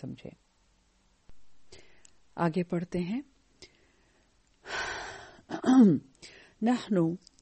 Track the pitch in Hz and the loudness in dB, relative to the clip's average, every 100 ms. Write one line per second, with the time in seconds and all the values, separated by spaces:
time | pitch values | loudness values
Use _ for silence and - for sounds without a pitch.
0 | 127 127 - - _ _ _ _ _ _ | -12 -14 -16 -20 _ _ _ _ _ _
1 | _ _ - - - - - - - - | _ _ -18 -16 -16 -18 -20 -20 -20 -20
2 | - _ _ - 165 180 175 175 175 180 | -20 _ _ -4 -2 -2 -4 -4 -4 -6
3 | 175 240 285 _ _ - - _ _ _ | -4 -6 -8 _ _ -20 -20 _ _ _
4 | _ _ _ _ _ _ - - - - | _ _ _ _ _ _ -10 -8 -8 -8
5 | - - - - - - - 262 208 139 | -12 -14 -18 -20 -12 -4 6 8 8 6
6 | - _ - - - - 220 247 - 196 | 0 _ -20 -20 -20 -4 -2 0 0 0
7 | 165 175 - _ | 0 -2 -12 _